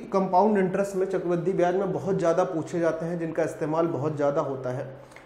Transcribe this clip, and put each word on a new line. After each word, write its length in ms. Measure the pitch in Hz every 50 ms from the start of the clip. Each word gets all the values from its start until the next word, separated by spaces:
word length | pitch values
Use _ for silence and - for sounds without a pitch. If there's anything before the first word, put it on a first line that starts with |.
| - - -
compound 440 | 196 190 180 175 180 208 214 214 196
interest 380 | 185 180 165 190 196 196 -
में, 100 | 185 185
चक्रवृद्धि 460 | 190 - 175 170 170 175 170 156 185 190
ब्याज 220 | 165 175 175 170
में 180 | 190 202 185 151
बहुत 240 | 139 131 180 190 170
ज़्यादा 260 | 165 170 165 180 180
पूछे 360 | 180 170 160 147 - - 175
जाते 260 | 170 165 160 165 165
हैं, 120 | 165 175 170
जिनका 240 | 165 165 160 - 160
इस्तेमाल 440 | - - - 165 151 156 160 170 165
बहुत 280 | - 127 139 160 156
ज़्यादा 260 | 139 147 143 143 160
होता 280 | 151 139 135 131 131 127
है। 160 | 127 131 139 - - - - - - - -